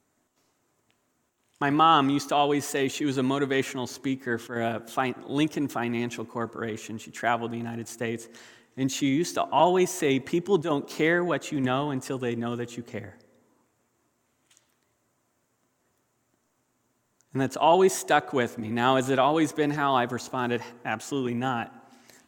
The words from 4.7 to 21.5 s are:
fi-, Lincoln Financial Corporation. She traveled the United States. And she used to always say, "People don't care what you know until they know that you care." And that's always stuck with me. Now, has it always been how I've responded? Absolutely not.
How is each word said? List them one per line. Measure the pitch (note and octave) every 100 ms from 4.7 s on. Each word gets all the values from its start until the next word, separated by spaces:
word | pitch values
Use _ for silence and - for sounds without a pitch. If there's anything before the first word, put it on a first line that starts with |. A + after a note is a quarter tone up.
| A2+ -
fi-, | - B2+ - -
Lincoln | C#3 D3+ E3 C#3
Financial | A#2+ A#2+ A#2 A#2+ -
Corporation. | A2+ A#2+ A2+ - A2+ G#2+ - A2
She | -
traveled | - A2+ A#2 A#2
the | A#2
United | A#2 A#2 A2+
States. | - A#2+ A#2 - - - - _ -
And | C3+
she | - C#3+
used | C#3 F3
to | -
always | - C#3 E3+ F#3 F3+
say, | - D3 C3+
"People | C3 F3 F3 G3
don't | D#3+ C#3+ -
care | - D#3+ F3
what | F3 C#3 -
you | D3+
know | B2+ C3 D3
until | C3 - B2+
they | B2 A#2
know | A#2+ A#2+
that | A#2+ -
you |
care." | A#2 G#2 G2+ - _ _ _ _ _ _ _ _ _ _ _ _ _ _ _ _ _ _ _ _ _ _ _ _ _ _ _ _ _ _ _ _ _ _ _ _ _ _ _ _ _
And | C3+
that's | C3 -
always | D3+ F3 F#3+
stuck | - - D3+ -
with | C3+ A#2 -
me. | A2
Now, | A#2+ B2 C3
has | B2+
it | C3
always | C3 D#3+ D3
been | - D3
how | D3 C#3+ C3
I've | A#2+
responded? | A#2+ - B2+ B2 A#2+ - - B2+
Absolutely | A2 - C#3+ B2
not. | A#2+ C3